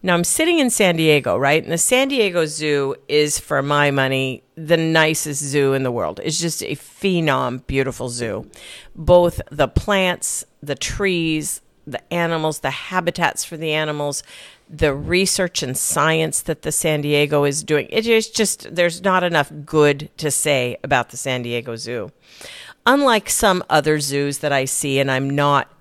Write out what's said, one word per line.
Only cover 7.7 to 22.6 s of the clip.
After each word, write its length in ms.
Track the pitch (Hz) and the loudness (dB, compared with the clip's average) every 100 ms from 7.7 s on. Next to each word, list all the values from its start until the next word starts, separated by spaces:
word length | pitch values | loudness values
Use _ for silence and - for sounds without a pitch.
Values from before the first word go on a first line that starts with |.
| 135 135 - 120 | -2 -2 -4 -8
zoo. 400 | 120 117 101 - - - - - - | -6 -6 -6 -10 -20 -20 -20 -20 -8
Both 460 | 156 180 175 - - | 6 6 6 0 -10
the 160 | 147 - | -2 0
plants, 760 | - - 202 185 175 - - - _ | 0 0 2 2 -2 -6 -8 -10 _
the 140 | 147 147 | -8 -6
trees, 840 | - - 196 175 160 156 - - _ _ - | -6 -2 0 0 0 -2 -4 -10 _ _ -12
the 140 | 131 _ | -12 _
animals, 460 | 175 170 165 156 147 | -2 -2 0 -2 -4
the 120 | 135 | -6
habitats 720 | 131 - 185 175 170 165 - | -6 -6 -4 -4 -2 -2 -2
for 140 | - 160 | -10 -6
the 160 | 160 | -4
animals, 500 | 156 156 147 147 143 - - - - _ | -2 -2 -2 -4 -6 -12 -20 -20 -20 _
the 240 | 151 156 | -2 0
research 680 | 139 156 180 185 - 180 - | 0 0 2 2 0 -2 -2
and 140 | 151 180 | -6 -4
science 640 | - - 151 160 160 - | -2 2 2 2 0 -2
that 180 | - 156 | -4 -6
the 100 | 156 | -4
San 300 | - 165 151 | -2 0 0
Diego 420 | 147 147 143 143 | 2 2 2 2
is 200 | 143 143 | 2 -2
doing. 240 | - 151 - | 0 0 0
It 180 | - 226 | -2 2
is 220 | 226 220 | 2 2
just, 440 | - 214 - - | -2 -2 -2 -6
there's 300 | 170 175 170 | 0 0 0
not 200 | 190 185 | 0 2
enough 280 | 180 165 143 151 143 | 2 0 0 -6 -2
good 440 | 156 147 143 151 - | 4 4 2 -6 -6
to 140 | 151 | -4
say 460 | - 151 139 123 113 | -2 0 0 0 -6
about 260 | 135 135 117 | 0 0 0
the 80 | 131 | -6
San 240 | 139 127 | -4 -4
Diego 340 | 117 120 117 113 | -4 -6 -6 -10
Zoo. 360 | 110 120 95 _ _ - - - | -8 -8 -8 _ _ -20 -20 -18